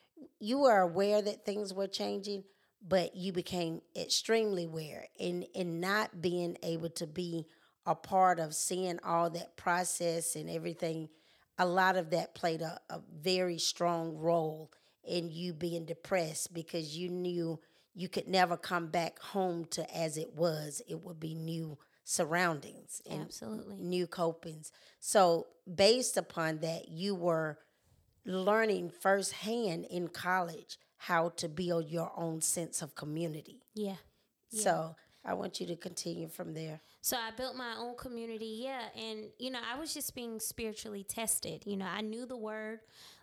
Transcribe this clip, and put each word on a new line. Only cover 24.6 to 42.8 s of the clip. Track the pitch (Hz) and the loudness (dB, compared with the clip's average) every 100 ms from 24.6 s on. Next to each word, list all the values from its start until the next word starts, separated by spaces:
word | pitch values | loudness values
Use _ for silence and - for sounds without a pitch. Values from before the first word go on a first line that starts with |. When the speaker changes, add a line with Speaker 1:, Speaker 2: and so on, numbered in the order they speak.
| - - - - | -14 -18 -20 -12
Speaker 1:
So | - 214 180 165 - - - | 4 8 8 6 2 -12 -4
based | 170 202 254 240 190 | 6 8 8 4 0
upon | 170 - 160 156 | -2 0 0 0
that, | 160 165 - | -2 -4 -8
you | 160 196 185 | -4 -2 2
were | 175 160 156 147 _ _ _ _ _ _ - | 4 4 2 -4 _ _ _ _ _ _ -4
learning | 185 190 220 220 185 175 | 0 4 6 6 2 -2
firsthand | - 196 196 185 - 208 233 214 165 - | 0 4 4 2 -4 -2 0 0 -2 -2
in | 180 170 | -4 -4
college | - 180 185 170 160 - - _ - | -2 0 2 0 -6 -14 -18 _ -10
how | - 170 170 | 2 4 4
to | 170 170 | 0 -6
build | 151 175 170 151 | -2 0 0 0
your | 165 170 - | -2 -4 -4
own | 165 160 | -4 0
sense | - 180 160 - | 0 0 -2 -6
of | 151 - | -8 -10
community. | 151 156 170 151 - - _ | -6 -4 -4 -6 -12 -20 _
Speaker 2:
Yeah. | 214 202 185 - _ _ _ - | -6 -6 -6 -14 _ _ _ -10
Yeah. | 220 | 0
Speaker 1:
So | 202 165 160 - _ _ 185 | 2 2 0 -10 _ _ -4
I | |
want | 185 190 - | -4 -4 -6
you | 175 | -6
to | 165 | -6
continue | 180 175 170 170 160 | -8 -8 -6 -6 -8
from | - 165 | -8 -8
there. | 156 156 156 _ _ | -8 -8 -10 _ _
Speaker 2:
So | - 247 | -2 -2
I | 226 220 | -4 -6
built | 254 254 | -8 -6
my | 240 220 | -8 -6
own | 240 240 | -8 -8
community, | 262 233 226 220 220 220 | -8 -8 -6 -6 -6 -6
yeah. | 262 262 214 226 | -6 -6 -8 -8
And, | 220 214 214 - | -8 -8 -10 -8
you | 254 | -6
know, | 247 233 | -4 -4
I | 262 | -6
was | 320 | -6
just | 302 - | -6 -6
being | 254 233 220 | -6 -8 -6
spiritually | - - 220 208 220 202 | -6 -4 -6 -6 -8 -8
tested. | 196 - 220 - - 156 202 | -8 -4 0 0 -2 -8 -6
You | 196 | -4
know, | 190 | -2
I | 196 | -4
knew | 214 226 247 | -4 -6 -8
the | 254 | -8
word. | 214 220 214 220 | -8 -6 -8 -10